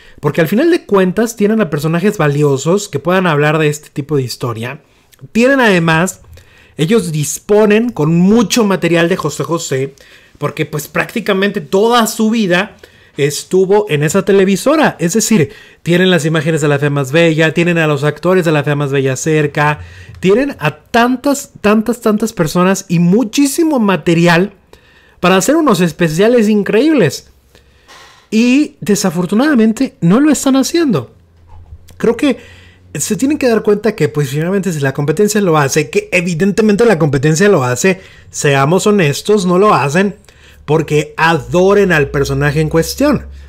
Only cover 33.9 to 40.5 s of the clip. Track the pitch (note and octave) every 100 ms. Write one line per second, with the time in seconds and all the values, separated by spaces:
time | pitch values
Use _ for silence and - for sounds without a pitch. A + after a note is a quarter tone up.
33.9 | A3+ D3+ D3+ C#3 C#3 E3 G3+ F#3+ D#3 C#3
34.9 | C#3+ D3 D#3 G#3 G#3+ G3 D#3 C3+ D#3+ D3
35.9 | G3+ G#3 F#3 F3+ D#3+ G3 G3+ G#3+ G3+ A#3
36.9 | E3+ D#3 C#3 D3+ D#3 G#3 F3+ B2 B2 F#3+
37.9 | F#3 - - - - D3 C3+ C#3 F3+ G#3+
38.9 | G#3 D3+ C3+ - G#3+ F3+ F3+ G#3+ E3+ C#3
39.9 | E3 G3+ - - - -